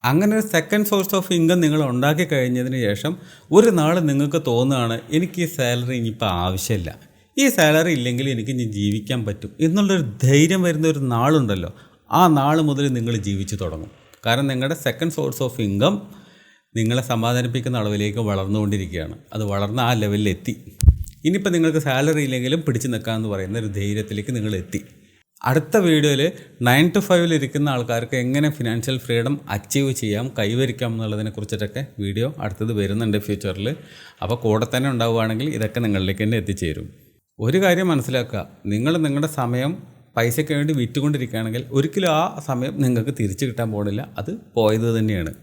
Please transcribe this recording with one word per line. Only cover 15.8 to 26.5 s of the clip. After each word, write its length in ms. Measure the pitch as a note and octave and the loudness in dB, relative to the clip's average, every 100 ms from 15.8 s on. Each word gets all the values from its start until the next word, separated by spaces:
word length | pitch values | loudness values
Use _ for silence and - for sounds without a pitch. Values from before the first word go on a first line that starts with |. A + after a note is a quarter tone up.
| C#3 G3+ - - - - _ _ _ A2+ | 2 0 -6 -20 -20 -20 _ _ _ -2
നിങ്ങളെ 260 | A2 B2 | 0 0
സമാധാനിപ്പിക്കുന്ന 760 | B2 A#2 A#2 B2 B2 B2+ B2 B2 | -2 -2 0 0 -2 -4 -4 -2
അളവിലേക്ക് 420 | G#2 G#2 G#2 G#2+ | -2 -2 -2 -2
വളർന്നുകൊണ്ടിരിക്കുകയാണ്. 960 | A2 G2 F#2+ G#2+ G#2 G2+ F#2 F2 D#2+ E2+ - | -2 -2 0 0 0 0 -2 -6 -8 -10 -12
അത് 100 | G#2+ | -8
വളർന്ന 380 | G#2+ G2+ G2+ A#2 | -4 -2 -2 -2
ആ 120 | A#2+ | 0
ലെവലിലെത്തി. 600 | A#2+ G#2 G#2 G#2 F#2 - - - - - - - - D#3 | 0 0 0 0 -2 -6 -10 -12 6 8 8 0 -4 -2
ഇനിയിപ്പോൾ 240 | F#3+ G3 | 0 0
നിങ്ങൾക്ക് 300 | F3 D#3+ D#3 | 2 2 2
സാലറി 420 | D3 C3 D3 D#3 | 0 2 2 2
ഇല്ലെങ്കിലും 360 | C#3+ B2+ B2+ D#3+ | 0 -2 -2 -2
പിടിച്ചു 260 | D#3 A#2 B2+ | 0 -2 -2
നിൽക്കാമെന്ന് 420 | A#2+ - A2+ A2 | -4 -4 -4 -2
പറയുന്ന 300 | G2 F#2 A2+ | -4 -4 -4
ഒരു 80 | A2 | -4
ധൈര്യത്തിലേക്ക് 680 | G2 G2+ G#2 G#2 G#2 G2+ B2 | -4 -2 -2 -4 -6 -6 -4
നിങ്ങൾ 200 | G#2+ A2 | -2 -4
എത്തി. 240 | F#2 G2 - - _ _ _ _ | -4 -8 -10 -20 _ _ _ _
അടുത്ത 360 | - D3 D3+ A3 | 0 0 2 2
വീഡിയോയിൽ 540 | F3+ D#3 D3 C#3 D#3 - - | 4 4 4 2 0 -2 -20